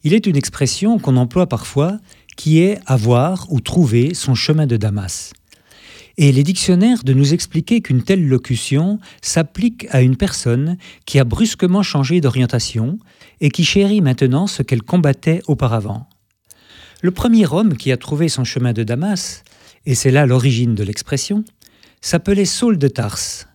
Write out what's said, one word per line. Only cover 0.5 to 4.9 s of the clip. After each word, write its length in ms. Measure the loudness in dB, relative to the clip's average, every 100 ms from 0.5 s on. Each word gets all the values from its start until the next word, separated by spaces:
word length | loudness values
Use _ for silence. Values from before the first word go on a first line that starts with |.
| -4 -4 0 0 0
qu'on 160 | 2 2
emploie 320 | 2 0 -2
parfois 500 | -2 -4 -2 -2 -4 _ _ _ -6
qui 240 | 2 4
est 180 | 4 0 -2
avoir 640 | 0 2 2 2 -2 -4
ou 80 | -6
trouver 540 | -2 0 2 2 0
son 220 | -2 -4 -2
chemin 320 | 0 0 0
de 80 | 0
Damas. 560 | -2